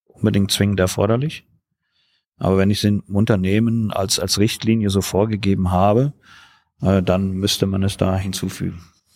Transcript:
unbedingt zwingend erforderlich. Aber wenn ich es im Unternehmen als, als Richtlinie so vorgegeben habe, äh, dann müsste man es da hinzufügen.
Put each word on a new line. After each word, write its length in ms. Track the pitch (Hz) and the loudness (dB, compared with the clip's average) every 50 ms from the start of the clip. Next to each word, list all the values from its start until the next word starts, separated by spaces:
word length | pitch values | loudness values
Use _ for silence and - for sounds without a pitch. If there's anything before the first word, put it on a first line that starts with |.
| _ | _
unbedingt 460 | _ _ - - 110 - 101 98 98 | _ _ -4 -2 0 2 2 0 0
zwingend 280 | - - 101 101 101 95 | 0 0 0 0 2 0
erforderlich. 680 | 92 92 - - 101 101 113 120 143 156 - - _ _ _ _ _ _ _ _ _ _ _ _ _ _ _ _ _ _ _ | 0 0 0 0 0 2 2 0 -2 -4 -8 -10 _ _ _ _ _ _ _ _ _ _ _ _ _ _ _ _ _ _ _
Aber 220 | - - 92 95 95 | -6 -2 0 2 2
wenn 100 | 95 98 | 2 2
ich 100 | 104 - | 2 2
es 60 | - | 2
im 160 | 104 104 98 - - | 0 0 0 -2 -4
Unternehmen 840 | 98 98 110 113 113 95 92 92 98 110 117 117 113 117 110 104 - | -2 0 2 2 2 0 2 2 2 2 2 2 0 0 -2 -2 -2
als, 280 | - 98 95 - - | -2 -2 -2 -2 -4
als 180 | 90 95 - - | -2 -2 0 2
Richtlinie 520 | 104 113 - - - 110 113 113 104 101 | 0 0 0 -2 -2 0 0 0 0 0
so 100 | 95 98 | 0 0
vorgegeben 720 | 92 - - 92 104 110 107 101 107 101 98 95 92 90 90 | -2 0 0 0 0 0 0 -2 0 0 0 2 0 0 2
habe, 400 | 90 95 101 104 117 135 147 - _ _ - - - - - _ _ _ _ _ - - | 2 4 4 4 4 2 0 -2 _ _ -20 -20 -20 -20 -20 _ _ _ _ _ -4 0
äh, 200 | 92 98 95 90 | 2 2 2 2
dann 280 | 92 90 95 98 95 | 2 0 0 0 -2
müsste 340 | 95 92 98 98 - - 98 | -2 -2 -2 -2 0 0 -2
man 180 | 98 98 95 98 | -2 0 0 -2
es 140 | 98 - | -2 -2
da 180 | - 95 92 95 95 | 0 -2 0 0 -2
hinzufügen. 640 | 95 98 92 - - 95 - - 95 92 92 87 - - _ _ _ _ _ | -2 -4 -6 -6 -6 -8 -8 -6 -8 -8 -8 -10 -16 -20 _ _ _ _ _